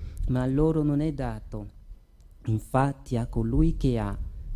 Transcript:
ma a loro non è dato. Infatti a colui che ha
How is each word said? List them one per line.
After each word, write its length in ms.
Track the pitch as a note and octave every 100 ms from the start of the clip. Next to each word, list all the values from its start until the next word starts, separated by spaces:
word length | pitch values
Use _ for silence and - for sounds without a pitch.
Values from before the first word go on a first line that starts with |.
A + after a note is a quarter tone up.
| - - -
ma 140 | B2+
a 40 | B2+
loro 360 | C3+ D#3+ D#3+
non 180 | D3 C#3+
è 120 | D#3
dato. 580 | C#3 B2 G#2+ - G#2+ G2+ - - - _ _ - - -
Infatti 720 | A2 - C3 C#3 C#3 - A#2+
a 100 | A#2
colui 500 | A#2 A2+ C3+ D#3+ D#3+
che 220 | C3 A#2
ha 180 | G2+ G2 - - -